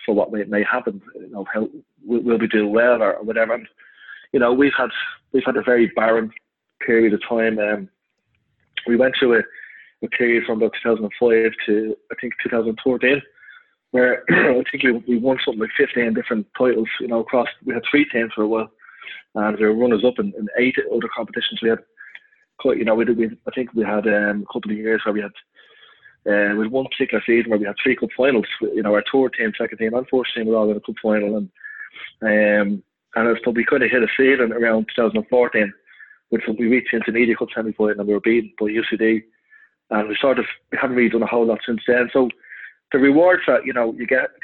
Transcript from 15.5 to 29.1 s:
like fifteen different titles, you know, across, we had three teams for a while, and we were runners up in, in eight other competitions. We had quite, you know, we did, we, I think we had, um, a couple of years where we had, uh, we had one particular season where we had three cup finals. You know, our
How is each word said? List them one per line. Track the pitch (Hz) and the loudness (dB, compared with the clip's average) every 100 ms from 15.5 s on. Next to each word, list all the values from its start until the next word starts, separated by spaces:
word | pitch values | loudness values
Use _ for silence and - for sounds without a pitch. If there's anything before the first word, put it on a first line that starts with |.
| 110 | -4
like | 110 - | -4 -2
fifteen | 139 123 117 | -2 0 -2
different | 113 - 113 104 - | -2 -2 -4 -4 0
titles, | 127 110 110 - | 0 2 -2 -6
you | 120 | -4
know, | 117 | -4
across, | 110 127 120 - - | -2 -2 -2 -6 -8
we | |
had | 117 - | -6 0
three | 147 147 | 0 2
teams | 120 117 | 0 -4
for | 110 | -2
a | 107 | 0
while, | 110 110 _ - - - - - 107 | 0 -4 _ -20 -20 -20 -20 -12 -4
and | 104 107 | -2 0
we | 107 | 2
were | 110 | 2
runners | 123 107 123 | 2 2 2
up | 123 | 0
in, | 101 98 | -4 -6
in | 104 - | -6 0
eight | 127 135 - | 0 0 0
other | 110 113 - | 0 -2 -8
competitions. | 107 - - - | -8 -6 -8 -2
We | 113 | 0
had | 113 - - - - _ _ _ - | 0 -4 -20 -20 -20 _ _ _ -4
quite, | 135 117 | -2 0
you | 113 | 2
know, | 110 | 2
we | 113 | 2
did, | 117 | 0
we, | 113 - - | -2 -6 -10
I | |
think | - 120 | -6 -6
we | 113 | -4
had, | 104 104 107 | -2 0 0
um, | 104 104 104 98 | 0 0 -2 -6
a | |
couple | 123 107 | -8 -6
of | 107 | -6
years | 110 110 110 | -2 -2 -2
where | |
we | 104 | -4
had, | 101 - - _ _ _ _ _ _ _ - | -6 -12 -20 _ _ _ _ _ _ _ -2
uh, | 104 101 104 | 0 2 0
we | 110 | -2
had | |
one | 131 131 | -2 -4
particular | - 131 110 - | -4 -2 -2 2
season | 117 117 | 2 2
where | 104 | 0
we | 101 | -2
had | 104 | -2
three | 131 127 | -2 0
cup | 110 - | -2 0
finals. | 135 120 101 - | 2 2 0 -4
You | 110 104 | -4 -2
know, | 104 | 0
our | 104 104 | 0 2